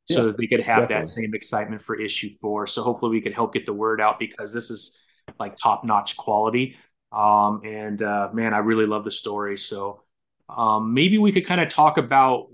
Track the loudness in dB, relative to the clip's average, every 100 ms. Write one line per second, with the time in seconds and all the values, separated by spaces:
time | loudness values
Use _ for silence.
0 | -2 0 2 0 0 0 2 2 2 -2
1 | -4 -6 -6 -6 -4 -4 -6 -8 -8 -6
2 | -6 -6 -8 -8 -6 -4 -4 -4 -2 -2
3 | 0 0 -2 -2 -2 -2 -6 -2 -2 2
4 | 0 0 -6 -10 -10 -6 -6 -4 -6 -8
5 | _ _ -18 -12 -10 -2 0 0 2 0
6 | 0 -6 -2 0 2 0 -2 -6 _ _
7 | _ 0 4 6 4 0 -8 -10 -8 -4
8 | -2 -2 -2 -2 0 0 2 2 2 0
9 | -4 -8 -6 -6 -6 -6 -6 -6 -8 -12
10 | _ _ _ _ -12 -2 2 2 2 4
11 | 4 6 4 2 2 0 2 4 4 4
12 | 4 4 6 2 -4